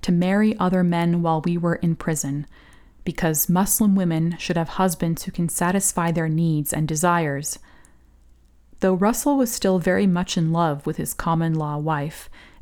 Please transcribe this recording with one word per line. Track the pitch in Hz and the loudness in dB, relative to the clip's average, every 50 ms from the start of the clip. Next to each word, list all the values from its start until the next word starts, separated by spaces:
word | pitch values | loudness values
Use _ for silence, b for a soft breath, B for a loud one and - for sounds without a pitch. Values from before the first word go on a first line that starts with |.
to | - - | -2 0
marry | 175 170 180 185 196 208 214 214 220 | 2 2 2 2 2 4 4 2 2
other | - 185 185 185 185 180 | 2 0 2 2 2 2
men | 175 170 170 170 170 170 170 | 2 2 2 2 2 2 2
while | 170 165 160 160 | 2 0 0 0
we | 156 175 170 | 0 0 0
were | 175 170 170 165 | 0 0 0 0
in | - - 170 165 | 0 0 -2 -2
prison, | - - - 160 151 - 139 139 147 151 b b b b b b b b b b b - | -2 -2 -2 -2 -2 -2 -4 -4 -6 -6 b b b b b b b b b b b -8
because | 180 160 - - 160 156 151 - | -8 -4 0 0 0 0 0 0
Muslim | - 175 180 202 196 - - 214 208 190 | 2 2 2 2 2 2 2 4 4 4
women | 196 185 170 160 160 160 170 170 | 4 2 2 2 2 0 0 -2
should | - - - 170 | -4 -4 -2 -2
have | 170 165 - | -2 -2 -2
husbands | - - 190 190 165 - 180 165 165 - - | 0 0 0 0 0 0 -2 -2 -2 -4 -6
who | - | -6
can | - - 170 | -4 -4 -2
satisfy | 165 - - 180 175 190 196 190 - - 190 170 170 | -2 -2 -2 0 0 0 0 0 0 0 0 0 0
their | 165 170 160 | 0 0 0
needs | 160 156 165 170 165 156 151 143 - - | 0 0 2 2 2 2 0 -2 -2 -2
and | 151 156 | -2 -2
desires. | 151 156 151 170 175 175 170 165 147 139 139 151 - - b b b b b b b b b b b b b - - - _ _ _ _ _ _ _ - - | -2 0 0 2 2 2 2 2 0 -2 -4 -6 -8 -10 b b b b b b b b b b b b b -20 -20 -20 _ _ _ _ _ _ _ -6 -2
Though | - 190 185 | 0 0 2
Russell | 175 196 214 233 - - 285 285 | 2 2 0 0 0 0 2 2
was | 277 254 233 | 2 2 0
still | - - - 190 185 | -2 0 0 2 2
very | 185 160 185 180 190 208 | 2 2 2 2 2 2
much | 190 175 175 185 - - | 2 2 0 -2 -2 -2
in | 180 165 160 | -2 0 0
love | 165 165 170 160 143 143 - | 0 0 0 0 -2 -2 -4
with | 160 156 | -6 -6
his | - 135 - - | -4 -6 -6 -6
common-law | - - 170 165 165 165 165 160 156 151 147 147 | -4 -2 -2 0 0 0 0 0 -2 -2 -4 -4
wife | 147 151 160 156 143 143 156 - - - B B B B B B B | -4 -4 -2 -2 -2 -4 -6 -10 -12 -16 B B B B B B B